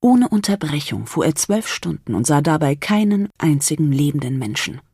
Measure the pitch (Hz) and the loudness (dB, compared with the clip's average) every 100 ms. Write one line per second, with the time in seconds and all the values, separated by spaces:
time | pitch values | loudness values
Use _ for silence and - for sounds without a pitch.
0 | 247 247 247 214 202 202 151 147 143 104 | 4 4 4 0 0 -2 -2 -4 -4 -8
1 | 113 - - 151 - 202 220 - 180 156 | -6 0 0 0 0 -2 -2 -8 -6 -8
2 | - 101 117 147 147 156 151 143 - 208 | -4 -2 2 2 2 2 2 -2 0 2
3 | 214 208 202 _ 160 147 - 151 156 135 | 2 2 -2 _ 0 2 0 0 2 2
4 | 147 143 127 131 113 - - 131 _ | 2 0 -4 -4 -4 -6 -6 -8 _